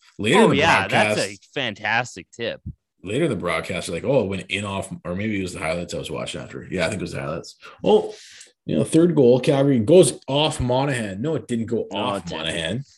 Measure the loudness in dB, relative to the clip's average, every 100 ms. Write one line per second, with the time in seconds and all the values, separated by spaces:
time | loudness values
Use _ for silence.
0 | _ -4 2 6 6 6 4 2 2 2
1 | 2 0 -2 -6 _ -6 -6 -4 -2 -2
2 | -2 -8 -16 -8 -8 -8 -12 -16 _ _
3 | -6 -2 -2 -2 -4 -4 -4 -6 -6 -6
4 | 0 0 0 -4 -6 -6 -4 -6 -8 -10
5 | -8 -6 -4 -4 -6 -6 -6 -6 -6 -8
6 | -8 -8 -8 -10 -12 -14 -8 -4 -2 -4
7 | -8 -8 -8 -8 -10 -18 -20 -4 2 4
8 | 2 -10 -20 -20 -20 _ -4 -2 2 4
9 | 4 6 6 6 4 2 4 2 6 8
10 | 6 2 -4 -2 0 0 0 0 0 -2
11 | -4 -6 -4 -4 -4 -4 -2 -4 -4 -4
12 | -4 -4 -6 -6 -6 -4 -4 -6 -8